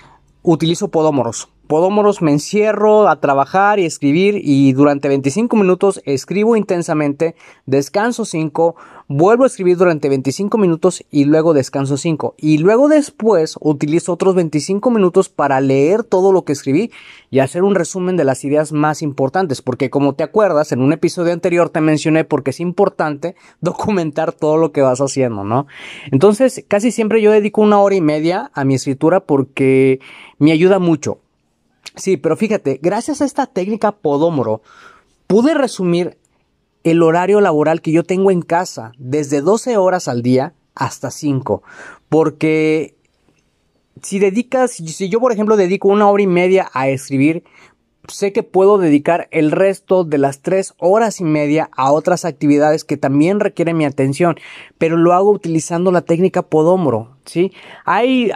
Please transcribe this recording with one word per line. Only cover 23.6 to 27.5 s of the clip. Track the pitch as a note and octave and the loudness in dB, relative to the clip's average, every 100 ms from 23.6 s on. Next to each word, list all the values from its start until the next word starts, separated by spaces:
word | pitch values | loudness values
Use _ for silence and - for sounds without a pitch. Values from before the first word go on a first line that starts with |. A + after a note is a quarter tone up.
documentar | E3 E3+ - G3+ D#3+ C#3+ D#3+ | -8 -6 -4 -4 -4 -4 -6
todo | - D3+ D#3 | -2 0 2
lo | D#3+ | 0
que | D3 | 2
vas | C3 B2 | 0 2
haciendo, | C3+ C3+ B2+ G#2+ G2+ | -2 -2 -2 -2 -2
¿no? | A#2+ C#3+ - - - - | -2 -4 -10 -20 -18 -4
Entonces, | C3+ G3 G#3+ C4 G#3+ - | 2 4 4 0 -2 -4
casi | G3+ A#3+ | -2 0
siempre | A3 A3 A3+ | -2 0 2
yo | G#3 | 4
dedico | G#3+ G#3 | 4 2